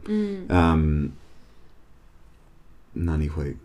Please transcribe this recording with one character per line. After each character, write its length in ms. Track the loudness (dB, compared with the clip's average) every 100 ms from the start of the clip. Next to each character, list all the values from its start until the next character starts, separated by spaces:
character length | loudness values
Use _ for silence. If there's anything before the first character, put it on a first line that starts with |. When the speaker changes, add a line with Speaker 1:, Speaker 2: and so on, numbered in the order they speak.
| -4
Speaker 1:
嗯。 380 | -2 -2 -6 0
Speaker 2:
嗯， 640 | 4 6 4 2 0 -2 -8 -18 -20 -20 -20 -20 -20 -20 -20 -20 -20 -20 -20 -20 -20 -20 -20 -14
那 240 | -6 -2 -2
你 120 | -2
会 280 | -4 -6 -8